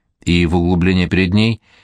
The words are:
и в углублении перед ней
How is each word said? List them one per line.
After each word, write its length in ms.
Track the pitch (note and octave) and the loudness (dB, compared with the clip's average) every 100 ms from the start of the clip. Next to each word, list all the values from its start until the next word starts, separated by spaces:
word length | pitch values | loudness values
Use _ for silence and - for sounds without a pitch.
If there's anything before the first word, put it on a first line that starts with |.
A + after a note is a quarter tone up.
| _ _ | _ _
и 220 | - F2 E2 | -2 0 2
в 100 | F2+ | 0
углублении 520 | E2+ F2 F#2 F#2 E2+ | 0 0 0 0 0
перед 260 | F2 F#2 | -2 0
ней 280 | G#2 A2 A2 _ _ | 0 0 -4 _ _